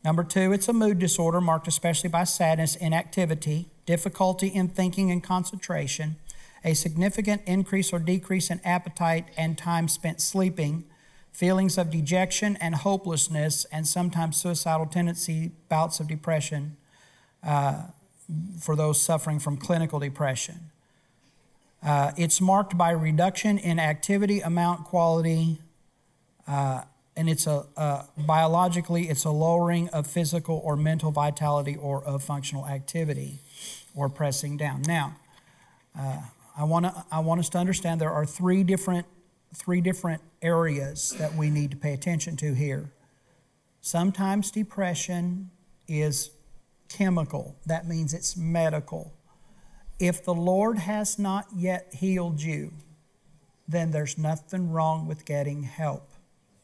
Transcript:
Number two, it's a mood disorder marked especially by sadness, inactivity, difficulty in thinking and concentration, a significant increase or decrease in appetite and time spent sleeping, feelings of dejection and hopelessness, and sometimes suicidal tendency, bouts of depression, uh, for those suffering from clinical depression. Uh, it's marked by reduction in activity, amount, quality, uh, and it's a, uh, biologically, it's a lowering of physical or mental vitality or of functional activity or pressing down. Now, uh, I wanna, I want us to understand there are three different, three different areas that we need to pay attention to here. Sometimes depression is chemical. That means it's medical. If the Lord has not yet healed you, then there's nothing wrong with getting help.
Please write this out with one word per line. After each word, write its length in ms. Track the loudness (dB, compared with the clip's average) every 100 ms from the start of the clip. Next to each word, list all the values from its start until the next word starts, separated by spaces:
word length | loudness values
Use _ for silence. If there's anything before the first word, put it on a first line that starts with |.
Number 200 | 2 0
two, 280 | 2 2 4
it's 160 | 4 2
a 40 |
mood 260 | 4 4 4
disorder 420 | 2 2 2 2
marked 280 | 2 2 0
especially 420 | 0 2 0 0
by 140 | 2
sadness, 500 | 2 4 4 4 2 2
inactivity, 960 | 2 0 0 0 0 0 0 -2 -4 -10 0
difficulty 640 | 0 0 0 0 2 0
in 200 | 2 0
thinking 420 | 0 0 2 2
and 120 | 2
concentration, 960 | 0 -2 -2 -6 -6 -4 -4 -4 -4 -6 -12 -16 -18 -6
a 100 | 0
significant 680 | 2 0 0 0 0 0 0 0
increase 460 | 0 2 0 0
or 60 | 0
decrease 520 | 0 0 0 -2 0
in 100 | -2
appetite 640 | 0 0 -2 -2 0 0 -2 -4
and 200 | -2 -2
time 320 | 0 0 2
spent 320 | 0 -2 0
sleeping, 640 | 0 2 2 0 -2 -2 -8 -20 -20 -20 -18
feelings 460 | -2 2 4 4 2
of 120 | 0
dejection 680 | 0 2 2 2 0 0 0
and 200 | -2 0
hopelessness, 880 | 2 0 0 0 2 2 2 2 0
and 200 | 0 0
sometimes 500 | 2 2 0 2 2
suicidal 500 | 2 0 2 0 0
tendency, 680 | 0 0 0 -2 -2 -4 -8 _
bouts 320 | 0 2 0
of 80 | -2
depression, 680 | -4 0 -2 0 -6 -6 -12 _ _ -20 _ _ _ 0
uh, 360 | 2 2 -2 -8 -16 _ _ -8 -6 -6 -6
for 160 | -2
those 260 | 2 2 2
suffering 380 | 2 0 0 -4
from 180 | -4 -6
clinical 420 | -2 0 0 -2
depression. 720 | -6 -2 -2 -2 -6 -10 -18 _ _ _ _ _ _ _ _ _ _ _
Uh, 300 | 2 2 2 0
it's 240 | 0 4
marked 360 | 4 4 2 2
by 140 | 2
reduction 680 | 2 2 4 2 2 0 2
in 200 | 2 2
activity, 600 | 2 0 0 2 2 0
amount, 440 | 0 2 2 0
quality, 760 | 0 2 4 4 4 2 2 0 -8 _ _ _ _ _ _ _ -4
uh, 340 | 0 0 -2 -8 _ _ -2
and 120 | 2
it's 180 | 2 2
a, 200 | 0 -4 -4
uh, 280 | -2 -2 -6 -4
biologically, 880 | 2 4 6 4 4 0 0 -2 2
it's 160 | 0
a 60 | 2
lowering 580 | 2 4 4 4 2 0
of 160 | -2 -2
physical 540 | 0 0 0 -2 -4
or 120 | -2 0
mental 340 | 0 0 0
vitality 680 | 0 0 0 0 0 -2 -6
or 260 | -4 -4
of 180 | -4 -6
functional 440 | -4 -6 -6 -8 -6
activity 760 | -8 -6 -4 -2 -4 -8 -12 -18 -14 -14 -14 -12
or 140 | -4 -4
pressing 480 | -2 -2 -2 -4 -4
down. 260 | -4 -2
Now, 340 | 0 0 -2 -8 _ -20 _ _ _ _ _ -8
uh, 240 | -6 -6 -10 -20 -18 -4
I 80 |
wanna, 400 | 0 2 0 -4 -6
I 100 | -2
want 200 | 0 0
us 80 | 0
to 80 | 0
understand 420 | 0 0 -2 -2
there 120 | 0
are 140 | 0 -2
three 380 | 0 2 4
different, 420 | 4 2 0 -2 -4 _ _ _ _
three 260 | -10 -2 2
different 420 | 2 0 -4 -6 -10 _
areas 720 | 2 2 2 -2 -4 -4 -4 -2
that 160 | -4
we 160 | 0 0
need 220 | 0 0
to 40 | -2
pay 160 | -4
attention 440 | -2 -2 -2 -4 -4
to 180 | -2
here. 380 | 0 0 -4 -8 _ _ _ _ _ _ _ _ _
Sometimes 680 | -2 2 2 2 0 0 0
depression 1000 | -2 -4 -2 -2 -2 -2 -2 -2 -4 -8 _ _ _ -4
is 440 | 0 0 0 -4 -10 -20 -20 _ _ _
chemical. 680 | 0 2 2 0 -6 -10 -12 -4
That 200 | -4 -2
means 280 | -2 -2
it's 220 | -2 -4 -2
medical. 760 | 0 2 2 0 -6 -12 -12 -18 _ _ -20 -20 -20 -18 -14 -2
If 260 | 0 0
the 100 | -2
Lord 440 | 0 2 2 2 0
has 400 | -2 -2 -2 0
not 300 | 0 -2 -4
yet 380 | -4 -2 -2 -6
healed 480 | -4 0 0 0 -4
you, 320 | -4 -6 -8 -14 -20 -20 _ _ _ _ _ _ -4
then 220 | -2 0
there's 260 | -2 -4 -2
nothing 540 | -2 -2 -4 -4 -2
wrong 360 | 0 0 0 -4
with 200 | -8 -4
getting 380 | -4 -2 -6
help. 420 | -8 -4 -4 -4 -12 -20 _ _ _ _